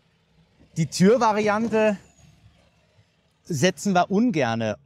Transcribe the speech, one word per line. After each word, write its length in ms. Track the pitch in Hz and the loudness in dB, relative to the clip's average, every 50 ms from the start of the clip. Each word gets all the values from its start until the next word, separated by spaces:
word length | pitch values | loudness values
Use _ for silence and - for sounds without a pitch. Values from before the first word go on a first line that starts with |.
| _ _ _ _ _ _ _ _ _ _ _ _ _ _ _ | _ _ _ _ _ _ _ _ _ _ _ _ _ _ _
Die 80 | - 262 | -6 -6
Türvariante 1120 | - - - 180 202 233 240 240 220 202 214 214 208 202 214 233 220 220 220 214 214 202 185 - _ _ _ - - _ _ _ - _ _ _ _ _ _ _ _ _ _ _ _ _ _ _ _ _ _ _ | -4 0 2 4 4 4 4 2 0 0 0 0 0 -2 -2 -2 -2 0 0 0 0 0 -2 -8 _ _ _ -20 -20 _ _ _ -20 _ _ _ _ _ _ _ _ _ _ _ _ _ _ _ _ _ _ _
setzen 520 | - 175 127 160 185 185 - - 202 185 | -8 -4 0 0 0 0 -2 -4 -2 0
wir 160 | 175 170 - | 0 0 0
ungerne 680 | 196 202 240 247 175 156 127 117 113 113 117 110 101 - _ | 0 0 0 0 0 0 -2 -2 -2 -2 -2 -4 -4 -6 _